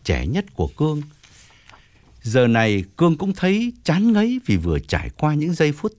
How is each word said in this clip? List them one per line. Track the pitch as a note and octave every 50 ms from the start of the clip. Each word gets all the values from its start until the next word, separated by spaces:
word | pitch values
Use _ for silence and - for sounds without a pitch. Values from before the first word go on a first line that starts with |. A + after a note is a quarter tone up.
| -
trẻ | - E2+ B1 B1+ E2
nhất | B2 F#3+ G3+ - -
của | - E2+ D2 - -
Cương. | D3 D#3 D#3 D3+ D3 D3+ - _ _ - - - - - - _ _ - - - _ _ _ _ _ _ - -
Giờ | - A2+ G#2+ B2+ B2 A#2
này | A#2 A2+ A2+ A2 G#2 G2 F#2 - _ -
Cương | E3 F3 E3 D3+
cũng | G3 G3 F#3+
thấy | - - F#3 G3 G#3+ A#3 A#3+ A#3+ - -
chán | - F#3+ F#3+ G#3 A#3 A3
ngấy | G#3 G#3+ A#3 B3 B3+ -
vì | - G#2 F2+
vừa | D#2+ E2+ D#2+ C#2+
trải | - - - E2+ - B1
qua | - - - D3+ D3+
những | D3 D3+ E3+ F3
giây | E3 D#3+ D3+
phút | D3 - - G#3+ -